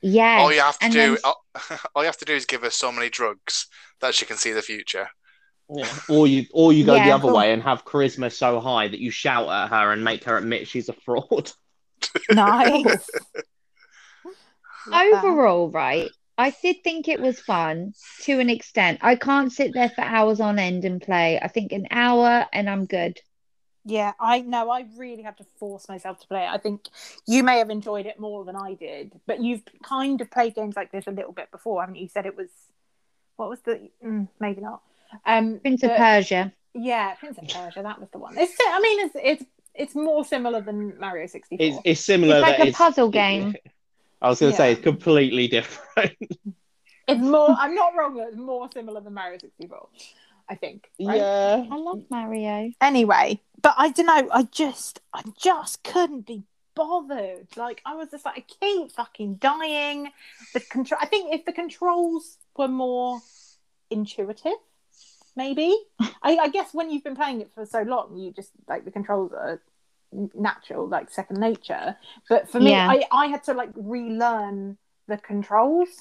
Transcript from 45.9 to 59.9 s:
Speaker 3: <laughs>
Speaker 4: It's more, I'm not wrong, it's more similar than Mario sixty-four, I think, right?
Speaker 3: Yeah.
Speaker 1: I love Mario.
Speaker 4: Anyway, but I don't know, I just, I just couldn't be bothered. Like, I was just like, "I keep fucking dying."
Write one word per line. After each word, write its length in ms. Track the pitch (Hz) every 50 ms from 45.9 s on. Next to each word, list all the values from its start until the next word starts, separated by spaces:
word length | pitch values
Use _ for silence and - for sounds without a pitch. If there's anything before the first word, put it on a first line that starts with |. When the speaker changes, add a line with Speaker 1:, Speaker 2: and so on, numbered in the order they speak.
| - - 208 165 - _
Speaker 3:
<laughs> 60 | 226 - 175 _ _ 208 185 _ _ _ _ _ _ _ _ _ _
Speaker 4:
It's 160 | - 277 233 247
more, 260 | 269 294 302 302 294 262 233
I'm 160 | 277 285 339
not 200 | 392 359 349 349
wrong, 220 | 339 302 285 269 240
it's 180 | 226 233 226
more 320 | 214 247 262 262 247 247 262
similar 300 | - 254 226 220 208 208
than 140 | 202 208 202
Mario 240 | 202 185 180 180 180
sixty-four, 500 | - - _ _ 160 175 - - - - _ _ - - _ _ _ _ _ _ _
I 100 | - 196
think, 340 | - - 160 - 202 _ _ _ _
right? 160 | 190 202 208
Speaker 3:
Yeah. 480 | 214 202 196 202 202 196 202 208 240 247 226
Speaker 1:
I 60 | 269
love 260 | 302 320 339 370 208 - _
Mario. 600 | 254 240 226 220 220 220 214 214 208 208 214 233 240 _ 262
Speaker 4:
Anyway, 580 | 277 285 254 233 202 196 - - - 208 208 _ _ _ - -
but 120 | - - -
I 100 | 277 320
don't 160 | 269 - 339
know, 240 | 339 320 302 262 -
I 120 | - 240 262
just, 580 | 226 _ - 320 277 247 - - - - - _ _ -
I 80 | - - 220 214 _
just 440 | - 359 359 311 302 - - - _
couldn't 420 | - - 359 349 320 294 262 208
be 160 | - 233 208 196 _ _ _ _ _ _
bothered. 720 | - 311 302 339 359 302 269 285 247 202 185 185 185 190 180 -
Like, 240 | - 233 240 233 - _
I 80 | - 302
was 160 | 320 320 277
just 160 | - 285 -
like, 100 | 285 -
"I 80 | 254 254 _ - _
keep 320 | - 403 403 370 320 262 -
fucking 440 | - 233 - _ - 214 202 196
dying." 760 | 190 - 269 285 311 311 311 302 294 294 294